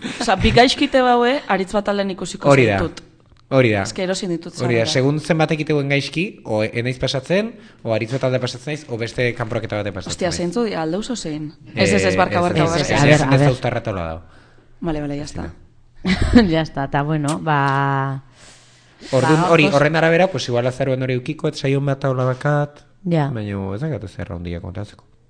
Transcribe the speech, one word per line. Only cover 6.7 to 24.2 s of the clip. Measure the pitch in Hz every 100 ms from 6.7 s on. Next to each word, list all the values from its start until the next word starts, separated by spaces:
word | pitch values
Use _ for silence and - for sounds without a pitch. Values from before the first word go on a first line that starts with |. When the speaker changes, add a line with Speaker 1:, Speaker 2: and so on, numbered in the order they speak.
| 120
Speaker 2:
enaiz | 120 127
pasatzen, | 127 135 - 185 226 - - -
o | 120
aritz | 110 113
bat | 135
alde | 131 127
pasatzen | 123 123 -
naiz, | 151 -
o | 113
beste | 113 - 123 113
kanporaketa | 113 113 107 104
bate | 101
pasatzen | 92 - -
Speaker 1:
Ostia, | 180
Speaker 2:
naiz. | -
Speaker 1:
zeintzu | 175 240
dira, | 226 175
aldeu | 160 180
zo | 220 233
zein? | 165 151 151 - - -
Speaker 2:
Eh, |
Speaker 1:
Ez, | 196
ez, | 196 190
ez, | 185
barka, | 180 175
Speaker 2:
ez, |
Speaker 1:
barka, | 175 160
Speaker 2:
ez, | 165
Speaker 1:
barka. | 165
Speaker 2:
ez, | -
Speaker 3:
A | 110
Speaker 2:
ez, |
Speaker 3:
ber, | 143 151 135
a | 135
Speaker 2:
ez |
Speaker 3:
ber. | 143
Speaker 2:
dauztarra | 123 123 113
tola | 113 95 82
dago. | 80 - - - - _ -
Speaker 1:
Bale, | 170 151
bale, | 147 143
ya | 151
está. | - 170 - - _ _ -
Speaker 3:
<laughs> | 185 190 - 247 202
Ya | 160
está, | 156 - 135
ta | 143
bueno, | 147 156 143 170
ba, | 165 147 139 139 139 139 139 135 - - - - - _ _ _ -
Speaker 2:
Orduan, | 131 127 156
Speaker 3:
ba, | 175
Speaker 2:
hori, | 165 147
Speaker 3:
pues | 143
Speaker 2:
horren | 147 160
arabera, | 160 165 185
pues | 135 127
igual | 120 123
azaroan | 123 135 131
hori | 127 127
eukiko, | 123 151 156
et | -
saio | 139 139
bat | 139 135
taula | 135 127 127
bakat, | 127 147 147 147 - - _ 185
Speaker 3:
Ja. | 165 139
Speaker 2:
baina | 120 104 101 98 98
ez |
dakat | 156 120 104
ezer | -